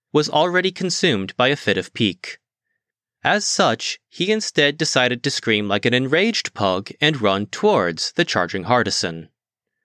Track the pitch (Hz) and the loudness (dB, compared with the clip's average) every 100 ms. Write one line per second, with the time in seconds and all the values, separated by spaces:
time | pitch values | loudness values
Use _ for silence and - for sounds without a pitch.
0 | _ 151 151 151 175 180 185 185 185 - | _ 0 2 2 2 2 0 -2 -4 0
1 | 180 104 95 - 127 143 - 95 - - | 2 2 -2 0 0 2 0 0 -2 0
2 | 104 87 - - _ _ _ _ _ _ | 0 0 -10 -16 _ _ _ _ _ _
3 | _ _ 139 202 - - 160 110 - - | _ _ -2 0 0 2 2 0 -4 -10
4 | _ - 180 220 - - 143 151 156 131 | _ -4 -2 -2 -2 0 0 0 -2 2
5 | 123 123 139 - 117 107 104 104 120 123 | 0 0 -4 -2 0 0 2 0 2 0
6 | 131 160 226 214 - - 98 92 - - | 2 2 2 -2 -6 -2 0 0 -4 -2
7 | 151 143 104 98 104 - 214 156 87 80 | -2 2 2 0 -2 0 2 2 0 -2
8 | - - 170 95 87 98 90 123 101 - | -4 -4 -2 0 -2 -2 0 2 2 -2
9 | 90 82 82 _ _ _ _ _ | -4 -6 -14 _ _ _ _ _